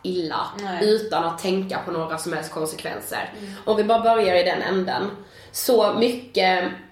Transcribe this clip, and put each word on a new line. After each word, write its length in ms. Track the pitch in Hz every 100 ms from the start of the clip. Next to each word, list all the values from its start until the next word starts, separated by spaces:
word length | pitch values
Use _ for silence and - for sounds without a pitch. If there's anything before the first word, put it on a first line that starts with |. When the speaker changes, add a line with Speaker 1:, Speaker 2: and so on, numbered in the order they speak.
Speaker 1:
illa 460 | 185 180 160 113 - 202
Speaker 2:
Nej. 280 | 202 180 214
Speaker 1:
utan 340 | 220 - 165
att 160 | 170 165
tänka 400 | 190 190 190 160 180
på 60 |
några 260 | 165 160 160
som 160 | 180
helst 180 | 156 156
konsekvenser. 840 | 165 156 156 - 104 - 107 - 208
Speaker 2:
Mm. 120 | 196 - -
Speaker 1:
Om 120 | 214
vi 60 |
bara 180 | 214 226
börjar 340 | 226 226 190 180
i 80 |
den 180 | 175 -
änden. 480 | 117 190 185 127 202 - - - -
Så 420 | - - 226 202
mycket 720 | 220 247 - - 196 185 185 180 - -